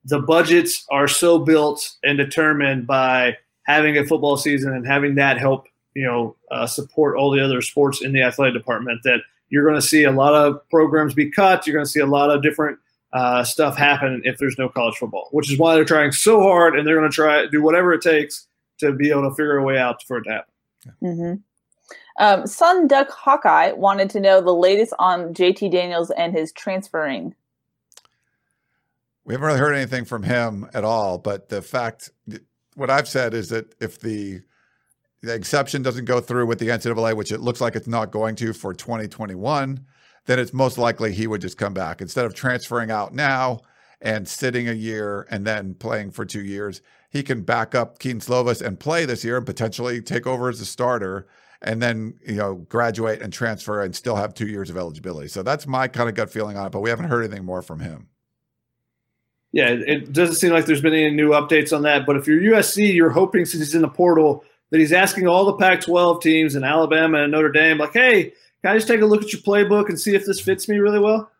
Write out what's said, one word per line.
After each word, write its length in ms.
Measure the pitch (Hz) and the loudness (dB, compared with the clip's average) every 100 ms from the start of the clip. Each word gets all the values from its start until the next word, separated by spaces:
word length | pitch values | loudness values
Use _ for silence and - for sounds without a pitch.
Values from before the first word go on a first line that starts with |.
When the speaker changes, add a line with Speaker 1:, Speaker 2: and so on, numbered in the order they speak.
Speaker 1:
the 160 | 131 147 | -4 -2
budgets 640 | 143 165 165 170 170 - - | 2 2 6 4 4 -4 -4
are 180 | 139 143 | 0 2
so 300 | - 170 165 | 2 4 4
built 580 | 143 156 147 143 - - | 6 4 4 -2 -10 -4
and 140 | 143 143 | -2 0
determined 680 | 139 165 156 147 139 135 120 | 0 0 2 2 0 -2 -2
by 500 | 135 131 127 123 117 _ _ | 0 2 2 0 -2 _ _
having 340 | - 151 151 147 | 0 2 4 2
a 60 | |
football 320 | 139 156 147 139 | 0 0 0 0
season 360 | 147 139 135 | 0 -2 -2
and 140 | 127 123 | -4 -2
having 280 | 139 143 139 | 0 2 2
that 220 | 139 123 | 2 2
help, 280 | 139 135 - _ _ | 0 -2 -4 _ _
you 100 | 139 | -6
know, 320 | 131 120 113 - _ | -2 -2 -4 -8 _
uh, 160 | 127 117 | -6 -6
support 500 | - 143 - 147 - | -6 -6 0 0 2
all 140 | 139 | 2
the 140 | 139 | 2
other 160 | 135 123 | 2 0
sports 380 | 120 - 143 135 | -2 0 0 0
in 120 | 135 | -2
the 100 | 135 | 2
athletic 320 | 127 120 131 | 2 2 0
department 460 | 123 127 113 123 117 | 0 -4 -6 -4 -4
that 160 | 131 120 - _ _ | 0 0 -2 _ _
you're 160 | 143 151 | 2 4
gonna 140 | 151 | 2
see 240 | - 156 | 2 4
a 60 | 143 | 4
lot 240 | 135 143 | 4 4
of 340 | 151 147 143 - | 6 4 0 0
programs 460 | 165 156 156 151 | 2 4 2 0
be 160 | 135 147 | 0 0
cut. 360 | - 190 185 - | 4 4 4 0
You're 80 | |
gonna 120 | 151 143 | -2 -2
see 140 | 151 | 0
a 60 | 139 | 2
lot 240 | 143 143 | 2 4
of 120 | 147 | 2
different, 360 | 147 151 151 - _ _ _ | 0 0 -4 -4 _ _ _
uh, 280 | 131 123 123 | -2 0 0
stuff 320 | 120 - 147 139 | 0 0 0 4
happen 440 | 143 139 135 123 | 2 2 0 -2
if 120 | 127 123 | -4 -2
there's 220 | 139 123 | -4 -2
no 100 | 127 | -4
college 280 | - 117 - | -2 -2 -2
football, 320 | 117 98 - | -8 -8 -4
which 200 | 147 143 | -2 -2
is 80 | 139 | 2
why 160 | 165 | 4
they're 100 | 160 156 | 6 4
trying 260 | 156 147 | 4 2
so 280 | 135 214 220 | 2 4 6
hard, 340 | 196 175 170 151 | 6 6 6 4
and 100 | 151 | 2
they're 100 | 160 | 2
gonna 120 | 156 | 2
try 380 | 143 151 147 - | 2 4 4 2
do 160 | 151 | 2
whatever 300 | 156 170 180 | 4 4 4
it 80 | 165 | 2
takes 440 | 175 156 147 - - _ _ _ | 2 2 0 -10 -18 _ _ _
to 140 | 147 | -4
be 180 | 135 143 | 0 0
able 120 | 143 | 0
to 80 | 139 | 0
figure 260 | 139 151 143 | -2 0 0
a 80 | |
way 140 | 135 135 | 0 0
out 240 | 123 117 | -2 -4
for 160 | - 123 | -8 -8
it 60 | |
to 60 | 101 | -6
happen. 240 | 110 - _ _ _ - _ | -8 -10 _ _ _ -20 _
Speaker 2:
Mm-hmm. 320 | 180 170 170 190 - _ _ _ _ - _ - | -8 -6 -6 -8 -12 _ _ _ _ -20 _ 0
Um, 240 | 208 196 214 | 2 4 0
Sun 420 | - 339 370 294 | 2 4 4 4
Duck 220 | 269 277 | 4 2
Hawkeye 640 | - 277 294 196 156 170 | -2 0 2 4 4 2
wanted 380 | - 196 196 196 | 2 0 2 0
to 100 | 214 | 2
know 200 | 196 190 | 4 6
the 140 | 180 | 4
latest 380 | 175 185 202 226 - | 4 4 4 0 2
on 340 | 185 180 170 | 2 2 -4
J 180 | 170 180 | 0 0
T 160 | 185 196 | 2 0
Daniels 420 | 180 180 170 165 | 0 0 -2 -4
and 240 | - 170 | -2 -2
his 180 | 175 156 | -2 -4
transferring. 840 | - - 190 196 160 151 117 85 - _ _ _ _ _ - _ _ _ _ _ _ _ _ _ _ _ _ | -8 -8 -8 -6 -6 -4 -6 -10 -16 _ _ _ _ _ -20 _ _ _ _ _ _ _ _ _ _ _ _
Speaker 3:
We 100 | - | -10
haven't 120 | 123 156 | -4 -2
really 120 | 135 | 2
heard 160 | 147 | 2
anything 300 | 143 127 127 | 0 -2 -6
from 180 | 113 117 | -6 -6
him 460 | 98 123 117 101 - | -2 -2 -2 -6 -8
at 120 | - | -4
all, 340 | 107 113 98 90 | -2 0 -2 -4
but 300 | 104 101 - | -6 -8 -8
the 120 | 104 | -10
fact, 480 | 92 127 117 - - _ - 110 - _ _ | -6 -6 -6 -10 -20 _ -20 -20 -20 _ _
what 160 | - 139 | -10 -2
I've 180 | 135 135 | -2 -2
said 260 | 139 120 | -4 -4
is 140 | 113 90 | -6 -6
that 260 | 113 110 _ | -8 -8 _
if 180 | 110 - | -12 -10
the 420 | 113 107 101 92 - _ _ _ _ _ _ _ | -10 -8 -10 -12 -18 _ _ _ _ _ _ _
the 120 | 113 | -10
exception 480 | 113 95 147 135 139 | -10 -4 -2 -2 -4
doesn't 220 | 131 120 | -4 -6
go 160 | 120 123 | -4 -4
through 260 | - 123 120 | -2 -2 -2
with 120 | 113 | -2
the 120 | 117 | -2
N 100 | 117 | -4
C 80 | 120 | -4
double 180 | 113 113 | -2 -2
A, 80 | |
which 180 | 110 101 | -2 -6
it 80 | 110 | -6
looks 200 | 120 120 | -6 -4
like 140 | 120 107 | -4 -4
it's 120 | 117 | -6
not 220 | 117 107 | -6 -4
going 260 | 107 110 110 | -4 -4 -4
to 160 | 113 | -8
for 200 | 107 98 | -6 -10
twenty 340 | 87 - 117 107 | -12 -10 -10 -10
twenty-one, 760 | - 107 92 113 147 135 135 - _ _ _ - | -12 -12 -8 -4 -4 -4 -8 -14 _ _ _ -2
then 120 | 127 | -2
it's 140 | 120 | -2
most 260 | 131 131 120 | -2 -2 0
likely 340 | 117 113 113 | -2 -2 -6
he 140 | 95 113 | -4 -6
would 140 | 107 | -6
just 180 | 90 - | -8 -8
come 160 | 101 | -6
back. 260 | 95 85 80 | -6 -8 -10
Instead 240 | 92 131 | -8 -6
of 100 | 117 | -6
transferring 560 | 90 131 123 - 123 113 | -4 -4 -4 -4 -6 -4
out 240 | 110 101 | -4 -6
now 460 | 131 143 131 127 120 - _ _ _ | -4 -4 -2 -4 -6 -12 _ _ _
and 280 | - 107 92 | -6 -6 -8
sitting 400 | - 131 123 120 | -6 -6 -4 -6
a 40 | |
year 520 | 113 110 110 104 101 - | -6 -8 -8 -8 -8 -10
and 140 | 107 104 | -8 -6
then 280 | 107 98 | -6 -8
playing 380 | 87 110 113 101 | -12 -8 -8 -8
for 120 | 98 | -12
two 200 | 104 107 | -12 -10
years, 360 | 98 98 104 92 _ _ _ | -10 -10 -10 -12 _ _ _
he 120 | 143 | -10
can 200 | 139 123 | -6 -6
back 320 | 92 117 110 | -2 -4 -2
up 240 | 123 117 _ | -4 -6 _
Kedon 220 | 131 117 | -10 -10
Slovis 420 | - 123 123 117 | -4 -2 -2 -4
and 140 | 117 92 | -6 -8
play 260 | 143 165 | -4 -2
this 200 | 151 113 | -2 -6
year 120 | 113 123 | -4 -6
and 80 | 113 | -6
potentially 540 | 92 110 110 120 117 | -6 -6 -6 -6 -8
take 260 | 110 123 123 | -8 -8 -6
over 220 | 127 123 | -4 -4
as 120 | 117 | -6
a 40 | 101 | -12
starter 600 | - 123 120 95 95 - _ _ _ | -4 -2 -2 -4 -10 -14 _ _ _
and 200 | 104 113 | -8 -4
then, 320 | 120 113 110 - | -4 -4 -10 -14
you 120 | - 104 | -10 -6
know, 180 | 101 92 82 | -6 -6 -6
graduate 520 | 117 117 107 113 107 | -2 -2 -2 -4 -6
and 120 | 110 | -8
transfer 500 | - 117 104 - 104 | -8 -6 -6 -8 -6
and 140 | 98 90 | -6 -8
still 180 | 123 | -6
have 200 | 107 104 | -4 -6
two 120 | - 107 | -8 -10
years 240 | 101 90 | -8 -10
of 60 | 85 | -10
eligibility. 500 | 87 78 90 80 73 | -10 -12 -12 -12 -12
So 160 | 101 | -8
that's 240 | 98 147 135 | -6 -6 -4
my 220 | 131 131 | -4 -4
kind 200 | 123 120 | -2 -4
of 60 | |
gut 160 | 104 107 | -2 -6
feeling 260 | 107 104 101 | -6 -8 -8
on 100 | 98 | -8
it, 20 | |
but 80 | 98 | -6
we 100 | 110 | -4
haven't 180 | 117 170 | -4 -2
heard 160 | 120 | -4
anything 200 | 113 101 | -4 -8
more 180 | 90 90 | -10 -10
from 180 | 87 80 | -10 -12
him. 260 | 87 73 - _ _ _ _ _ _ _ _ _ _ _ _ _ _ | -12 -14 -20 _ _ _ _ _ _ _ _ _ _ _ _ _ _
Speaker 1:
Yeah, 200 | - 123 | 0 0
it, 180 | 120 139 | 0 -2
it 240 | 147 139 | -4 -2
doesn't 240 | 143 175 165 | 0 0 2
seem 160 | 180 | 2
like 140 | 165 160 | 2 2
there's 160 | 147 | 2
been 100 | 156 | 2
any 160 | 156 151 | 2 2
new 200 | 147 151 | 2 2
updates 440 | 147 147 156 151 | 2 4 2 2
on 80 | 151 | 0
that. 240 | 147 143 139 | 2 0 0
But 100 | 139 | -2
if 100 | 151 | 2
you're 120 | 156 | 2
U 140 | 202 | 4
S 200 | 220 - | 4 2
C, 180 | 202 208 | 2 2
you're 180 | 175 165 | 4 4
hoping, 340 | 139 185 190 170 | 4 2 2 -2
since 180 | 165 | -4
he's 100 | 147 | -2
in 60 | 165 | 0
the 60 | 156 | 0
portal, 560 | - 180 160 156 143 - _ _ | 2 4 4 4 0 -8 _ _
that 80 | 160 | 2
he's 140 | 151 | 4
asking 340 | 180 190 - 180 | 4 2 2 2
all 200 | 180 196 | 4 2
the 80 | - | 2
Pac-twelve 640 | 185 180 175 175 175 165 | 2 2 2 2 2 2
teams 320 | 160 160 156 | 2 2 2
and 100 | 139 | 0
Alabama 580 | 135 156 156 156 160 156 | 0 0 2 2 2 2
and 100 | 147 | 0
Notre 180 | 156 156 | 2 2
Dame, 280 | 151 160 156 | 4 4 2
like, 160 | 151 | 0
"Hey, 400 | 233 254 214 147 - _ _ | 2 4 4 2 -8 _ _
can 100 | 190 | 0
I 20 | |
just 120 | 220 214 | 0 2
take 140 | 226 | 2
a 60 | 214 | 4
look 160 | 208 | 2
at 100 | 208 | 0
your 80 | - | -6
playbook 480 | - 202 196 208 202 | 0 2 4 2 0
and 100 | 170 | -4
see 160 | 208 | 0
if 120 | 196 196 | 0 0
this 120 | 190 | -4
fits 300 | - 190 - | -2 -2 -2
me 80 | 208 | 0
really 200 | 202 208 | 2 2
well?" 320 | 208 220 214 _ | 2 2 -2 _